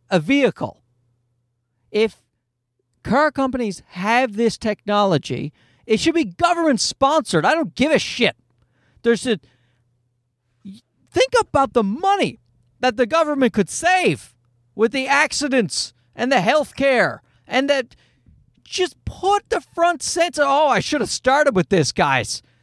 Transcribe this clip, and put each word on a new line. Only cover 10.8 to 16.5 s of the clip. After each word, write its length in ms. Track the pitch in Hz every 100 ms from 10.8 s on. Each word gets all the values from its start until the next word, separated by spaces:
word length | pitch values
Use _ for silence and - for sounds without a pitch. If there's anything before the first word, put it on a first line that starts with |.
| _ _ _
think 220 | - 523 480
about 340 | 427 294 269
the 100 | 247
money 560 | 202 233 381 403 226 - _ _ _ _
that 160 | 254 226
the 80 | 240
government 480 | 320 302 285 254
could 160 | 214 180
save 680 | - 330 370 302 139 - _ _ _ _
with 180 | - 226
the 160 | 269 262
accidents 840 | 277 302 - 285 262 196 - - _ _ -
and 160 | 247
the 100 | 262
health 340 | 180